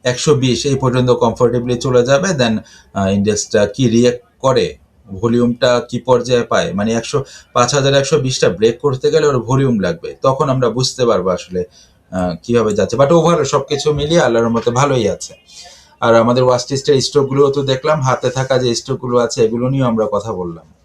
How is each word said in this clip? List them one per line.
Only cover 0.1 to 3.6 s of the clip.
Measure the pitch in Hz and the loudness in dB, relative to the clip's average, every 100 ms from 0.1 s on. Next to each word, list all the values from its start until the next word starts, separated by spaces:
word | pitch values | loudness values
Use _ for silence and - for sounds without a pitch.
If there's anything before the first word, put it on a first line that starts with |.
| 123 - | -2 0
বিশ | 131 127 117 143 | 2 2 0 -2
এই | |
পর্যন্ত | 135 127 127 123 | 0 0 0 2
কমফোর্টেবলি | 117 117 113 120 120 120 120 | 2 2 2 0 0 -2 -4
চলে | - 123 123 | 0 0 2
যাবে। | 139 190 | 2 0
Then, | 156 117 107 - - _ | 0 0 -2 -6 -20 _
আহ, | 98 98 | -4 0
ইনডেক্সটা | 101 101 104 - 107 | 0 0 -2 -2 0